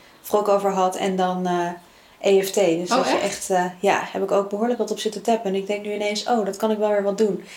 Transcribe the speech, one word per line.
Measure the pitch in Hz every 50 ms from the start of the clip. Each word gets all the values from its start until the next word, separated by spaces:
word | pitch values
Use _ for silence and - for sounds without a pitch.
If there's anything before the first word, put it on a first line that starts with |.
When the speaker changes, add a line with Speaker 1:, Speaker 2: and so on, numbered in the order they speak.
| - - - - - -
Speaker 1:
wrok | 214 208 202 202
over | 202 196 202 190
had | 185 190 185 185 185
en | - 202 190 190
dan, | 185 185 185 180 180 180
eh, | 180 175 175 175 175 180 - - - - - - - - -
E | - 196 196 190
F | 190 -
T. | -
Dus | 208 185 170 165 170 - 180
Speaker 2:
Oh, | 226
Speaker 1:
dat | 269 262 262
je |
Speaker 2:
echt? | 320 370
Speaker 1:
echt, | 202 196 - - - -
eh, | 185 180 180 - - -
ja, | 202 196 - - - -
heb | - 190
ik | 196 190
ook | - 202 196 202
behoorlijk | 202 208 226 240 247 226
wat | 214 208
op | 208 208
zitten | - 214 - 196
tappen. | - 233 226 214 - 190
En | 190
ik | 196 190
denk | 202 208 208 208
nu | 208 208
ineens, | 202 208 208 214 208 - -
"Oh, | 247 226 202
dat | 196 196
kan | - 220 220
ik | 214 208
wel | 214 208
weer | 208 202
wat | 196 202 196 208
doen." | 220 202 180 - - - -